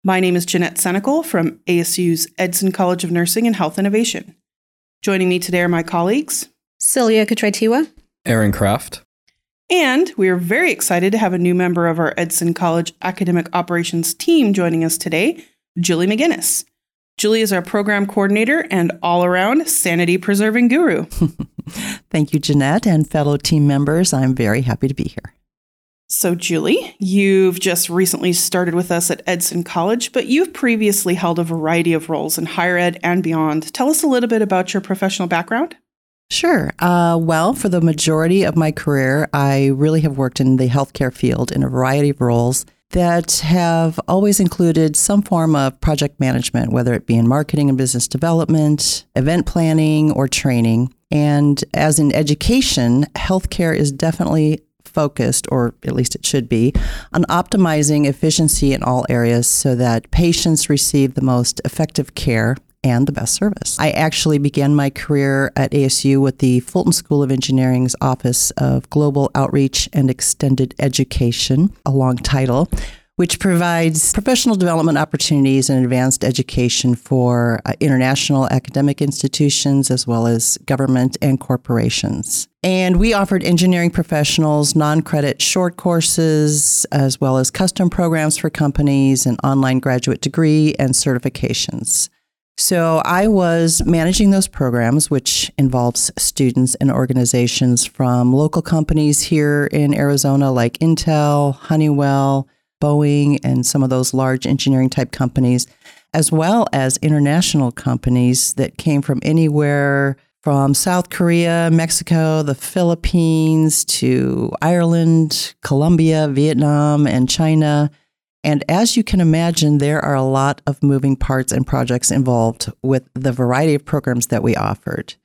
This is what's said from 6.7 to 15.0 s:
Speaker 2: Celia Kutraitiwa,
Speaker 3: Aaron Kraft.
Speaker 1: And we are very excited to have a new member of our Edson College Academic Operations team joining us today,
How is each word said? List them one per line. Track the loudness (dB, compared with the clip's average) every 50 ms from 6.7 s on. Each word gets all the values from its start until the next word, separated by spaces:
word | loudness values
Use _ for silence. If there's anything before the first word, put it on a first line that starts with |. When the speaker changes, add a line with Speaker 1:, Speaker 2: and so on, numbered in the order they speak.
| _ _
Speaker 2:
Celia | -4 -2 0 2 2 2 2 2 2
Kutraitiwa, | 0 -2 -2 -2 -2 -2 0 0 0 2 0 0 -2 _ -20 _ _ _ _ _
Speaker 3:
Aaron | -2 0 2 2 2
Kraft. | 2 0 0 0 0 -2 -6 -12 -18 -20 _ _ _ _ _ _ _ _ _ _ _ _ _ _
Speaker 1:
And | 0 2 2 2 2 2 0 0 0
we | 0 0 0
are | 2
very | 0 0 -2 0 0 0 0
excited | -2 -2 -2 -2 0 0 0 0
to | 0 0
have | 0 0
a | 0 0
new | 0 2 2
member | 2 0 0 0 0 0 0
of | 0 0
our | -2 -2 -2
Edson | -4 -6 -4 -4 -2 -2 -2 -2
College | 0 -2 0 0 0 -2 -4 -8 _
Academic | -8 -8 -4 -4 -2 0 0 0 -2 -2
Operations | -4 -4 -4 -2 -4 -4 -4 -4 -4 -4 -4 -4 -8
team | _ 0 2 2 4 4 2
joining | 2 0 0 0 0 0 0
us | -2 -2
today, | -4